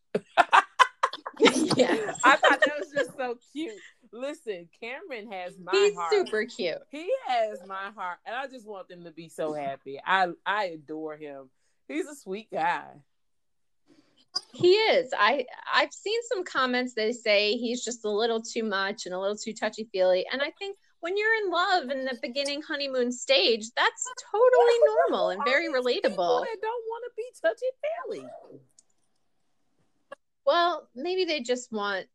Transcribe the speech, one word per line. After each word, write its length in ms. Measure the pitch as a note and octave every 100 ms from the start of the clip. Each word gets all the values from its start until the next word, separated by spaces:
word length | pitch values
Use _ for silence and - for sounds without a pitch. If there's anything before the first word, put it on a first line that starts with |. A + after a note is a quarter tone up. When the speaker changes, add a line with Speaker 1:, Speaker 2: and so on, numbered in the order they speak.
Speaker 1:
<laughs> 40 | _ -
Speaker 2:
<laughs> 40 | - - - - - - - - - - - -
Yes. 800 | - B3+ D#4+ - B3 - - -
Speaker 1:
I 120 | B3 D4+
thought 240 | - C#4 D#4
that 140 | G3
was 120 | C#4
just 240 | C#4+ - -
so 200 | B3 A#3+ _
cute. 180 | C#4+ D#4 F#4+ - _ A3+
Listen, 560 | A3+ C4+ D4+ A3+ F#3 F3 -
Cameron 520 | A#3 C#4 F#4+ A#3+ A3
has 220 | F#3+ F3+ F#3
my 120 | F3
Speaker 2:
He's 220 | F#4+ G4+ F4
Speaker 1:
heart. 160 | A#3+
Speaker 2:
super 340 | G#4 - G#3+ A#3+
cute. 320 | - F3+ C#3+ -
Speaker 1:
He 220 | C#4+ F4 C5 C5
has 320 | B3 A3 G#3+ G3
my 240 | F#3+ G3 G#3
heart. 220 | F#3 E3+ F#3+
And 100 | A#3+
I 120 | C#4
just 180 | C4 G#3
want 200 | G3 F3+
them 160 | F3+
to 80 | E3+
be 180 | D#3+ E3
so 240 | - D#3
happy. 460 | D3+ C#3 C#3 C3+ C#3 -
I, 240 | F#3+ F3+ E3+ -
I 200 | G#3 F#3+
adore 500 | D#3+ C#3 D#3 D#3 D3+
him. 320 | D3 C#3 C3+ _ _ _ -
He's 200 | C#4+ C#4
a 80 | D4
sweet 340 | F#3+ G3 A3
guy. 340 | - D#3+ D#3+ C#3 C#3 _ _ _ _ _ _ _ _ _ _ _ _ _ - -
Speaker 2:
He 180 | B3 F4+
is. 380 | G#4 A4 G#3+ A#3+ -
I, 280 | G#3 C#4+ B3+ - -
I've 200 | B3 D4+
seen 260 | - G4 A#4 A#4+
some 120 | G4+
comments 500 | F4+ D4 B3+ B3 B3+ A3
that 180 | A3 B3
say 380 | A3 G#3 G#3 A3+
he's 260 | A#3 B3 A3+
just 180 | A#3 G#3
a 40 |
little 320 | G#3 A#3 A3+
too 220 | A3+ A#3+
much 420 | A3 G3 G3 G#3 F3+
and 80 |
a 60 | F3+
little 180 | G3 G#3
too 160 | -
touchy-feely. 720 | G#3+ G#3+ G#3+ A3 F#3 F#3 F#3 -
And 100 | C4
I 100 | D4 -
think 200 | G4 G4+ _ -
when 140 | E4 G4
you're 200 | G#4+ A4+ G4
in 60 |
love 380 | E4 F#4+ F4+ B3+
in 140 | C4+ C4
the 120 | A#3+
beginning 440 | C4 B3+ C#4 C#4+
honeymoon 480 | D4+ D4 C#4 B3+ B3
stage, 540 | B3 - C4+ F4+ A3+ A3 -
that's 300 | F#4+ - B4+ B4+ -
totally 480 | G#4 B4+ B4 A#4+ A#4 A4 A4 B4
normal 200 | A3 F3+
and 120 | F#3 B3
very 220 | C#4 E4
Speaker 1:
All 160 | C4
these 160 | B3 D#4+
people 140 | - G3
Speaker 2:
relatable. 240 | F3 E3
Speaker 1:
that 160 | - G#4+
don't 240 | A4 A#4+ A4+
wanna 180 | A#4 A#4+ A#4
be 100 | B4 -
touchy-feely. 840 | - A4+ B4+ - D5 E5+ G#4+ F3 C3 - - C3+ _ _ _ _ _ _ _ _ _ _ _ _ _ _ - - _ _ -
Speaker 2:
Well, 420 | E4 F4 D#4 C4 A#3+
maybe 300 | E4 F#4 F4
they 160 | B3+
just 300 | B3 B3 -
want 320 | G#3+ G3+ F#3+ -